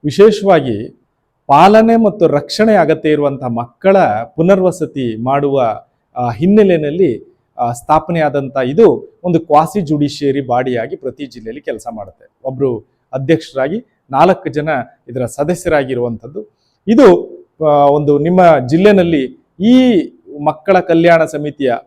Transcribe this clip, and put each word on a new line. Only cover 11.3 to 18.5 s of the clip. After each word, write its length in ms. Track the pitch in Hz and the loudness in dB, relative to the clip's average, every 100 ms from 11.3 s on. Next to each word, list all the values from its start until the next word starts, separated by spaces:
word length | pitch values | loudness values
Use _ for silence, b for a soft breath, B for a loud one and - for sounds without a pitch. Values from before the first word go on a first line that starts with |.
| 123 110 127 | -14 -16 -14
ಕೆಲಸ 240 | 147 113 120 | -12 -10 -12
ಮಾಡುತ್ತೆ. 400 | 113 95 _ _ _ | -14 -18 _ _ _
ಒಬ್ರು 400 | 131 131 135 113 _ _ _ | -12 -4 -4 -4 _ _ _
ಅಧ್ಯಕ್ಷರಾಗಿ 720 | 135 135 160 - 135 135 202 247 _ _ | -10 -2 -2 -2 -6 -6 -6 -12 _ _
ನಾಲ್ಕು 380 | 135 170 185 156 | 0 0 0 -6
ಜನ 200 | 139 151 143 - _ - | -8 -4 -6 -8 _ -16
ಇದರ 180 | 123 120 | -8 -8
ಸದಸ್ಯರಾಗಿರುವಂಥದ್ದು. 1200 | - 147 175 175 151 131 123 120 113 123 170 214 _ _ _ - | -6 -6 -4 -2 -2 -2 -4 -6 -8 -14 -16 -18 _ _ _ 0
ಇದು, 500 | 226 247 170 - - _ _ 156 | 4 6 4 -2 -18 _ _ 0
ಆ, 200 | 147 143 | 2 2
ಒಂದು 320 | 147 147 143 | 2 0 0
ನಿಮ್ಮ 220 | 156 185 175 | 2 4 4